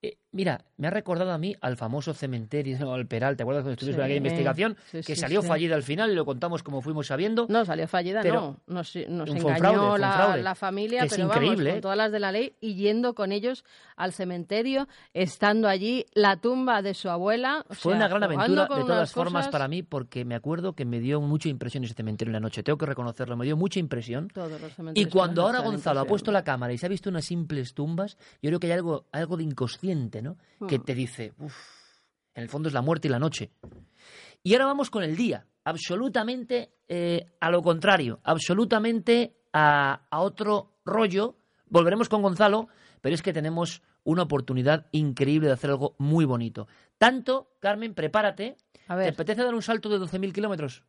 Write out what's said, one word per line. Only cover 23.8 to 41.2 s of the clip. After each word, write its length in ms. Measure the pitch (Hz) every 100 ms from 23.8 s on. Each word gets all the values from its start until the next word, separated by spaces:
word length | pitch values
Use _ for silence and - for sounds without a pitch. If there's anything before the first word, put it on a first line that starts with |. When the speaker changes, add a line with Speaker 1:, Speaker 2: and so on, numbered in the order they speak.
| 156 120 113 120 185
Speaker 2:
Todos 320 | - 170 156
los 100 | 156
Speaker 1:
Y 40 | 139
Speaker 2:
cementerios 380 | 160 160 180
Speaker 1:
cuando 280 | 185 180 170
Speaker 2:
en 40 | 185
la 20 |
Speaker 1:
ahora 100 | 254
Speaker 2:
noche 40 | 226
dan 40 | 202
Speaker 1:
Gonzalo 240 | 160 135
ha 40 |
Speaker 2:
impresión. 60 | 135
Speaker 1:
puesto 220 | 202 214
la 100 | 202
cámara 300 | 170 131 123
y 40 | 123
se 80 | 180
ha 40 |
visto 200 | 196 202
unas 160 | 175 151
simples 480 | 175 165 147 123
tumbas, 440 | - 160 165 202 - - _
yo 80 | 147
creo 100 | 175
que 80 | 175
hay 60 |
algo, 320 | 175 170 151 _
algo 240 | 143 160 175
de 60 |
inconsciente, 800 | 156 131 123 - 190 165 117 107
¿no? 140 | 127 180 _ _
Speaker 2:
Hmm. 80 | 196
Speaker 1:
Que 120 | 135
te 140 | 127
dice, 400 | 127 123 - 110 -
"Uf, 180 | 147 - - - _ _ _ _ _
en 100 | -
el 60 | 117
fondo 180 | 143 156
es 60 |
la 80 | 139
muerte 260 | 131 165 160
y 40 |
la 80 | 123
noche". 320 | 156 - 107 _ - - - _ - - - _
Y 100 | 180
ahora 120 | 233 269
vamos 240 | 277 269
con 140 | 220
el 120 | 165 165
día, 300 | 240 117 - _
absolutamente, 1120 | - 165 - 180 254 220 220 254 233 240 233 _ _
eh, 440 | 175 170 170 - _
a 100 | 165
lo 120 | 175
contrario, 580 | 170 165 180 190 127 110
absolutamente 1120 | - 160 - 185 226 220 220 226 196 233 233 _ _
a, 540 | 156 151 147 139 139 _
a 100 | 151
otro 600 | 190 - 208 208 - _
rollo. 540 | - 202 220 185